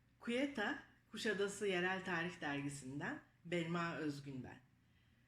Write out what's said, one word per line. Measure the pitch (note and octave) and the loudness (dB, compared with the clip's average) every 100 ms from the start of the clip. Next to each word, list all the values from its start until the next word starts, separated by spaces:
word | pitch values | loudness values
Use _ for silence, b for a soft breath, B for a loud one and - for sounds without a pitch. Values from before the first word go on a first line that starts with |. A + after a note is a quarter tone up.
| b - | b -10
Kuyeta, | - A#3+ C#4+ B3+ G#3+ D4 - - _ | 0 2 2 2 0 0 -6 -20 _
Kuşadası | G#3+ A3+ F#3+ G3+ - G3+ | -4 0 2 2 2 2
Yerel | F3+ F3+ F#3 F#3+ | 4 4 2 0
Tarih | E3+ F3 - | 0 0 -2
Dergisi'nden | D3+ C#3+ C#3+ C#3 B2+ C#3+ F#3 D4+ - _ E3+ | -2 0 -2 -4 -6 -4 -4 -6 -10 _ -2
Belma | F3 E3 E3+ E3+ C#3 | 0 2 2 0 0
Özgün | D#3 C#3+ C#3+ C3 | 0 -2 -4 -8
ben. | A2 - - - b b b b | -8 -12 -20 -20 b b b b